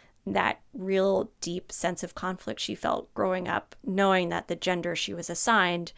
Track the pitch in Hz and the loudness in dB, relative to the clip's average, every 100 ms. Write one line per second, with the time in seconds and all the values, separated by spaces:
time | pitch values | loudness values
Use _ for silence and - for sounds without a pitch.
0 | - _ - 196 175 - _ 247 190 190 | -20 _ -4 0 0 -2 _ -8 0 2
1 | 190 190 - - 170 180 - - 170 180 | 4 2 0 -4 -6 -4 -6 -4 -2 -2
2 | 175 - 180 180 - - - 196 - - | -6 -6 -6 -6 -6 -6 -6 -4 -2 -2
3 | - - 185 185 180 - - - - 190 | -2 -2 0 0 -2 -4 -4 -10 -2 2
4 | 196 185 170 170 - 170 185 180 175 165 | 4 4 2 -2 -4 -4 -2 -2 -2 -4
5 | - 180 165 170 - 220 180 175 170 | -4 -6 -6 -2 2 4 4 0 -4